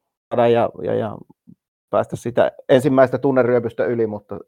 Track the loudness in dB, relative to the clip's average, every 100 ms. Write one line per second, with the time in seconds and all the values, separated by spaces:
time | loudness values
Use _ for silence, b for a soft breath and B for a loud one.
0 | _ _ _ 0 2 2 0 -4 -6 -4
1 | -6 -10 -18 -20 _ -20 _ _ _ -4
2 | -2 -6 -6 0 0 -2 2 2 4 2
3 | 2 2 0 2 2 0 -2 -4 -4 -2
4 | -2 -4 -12 -16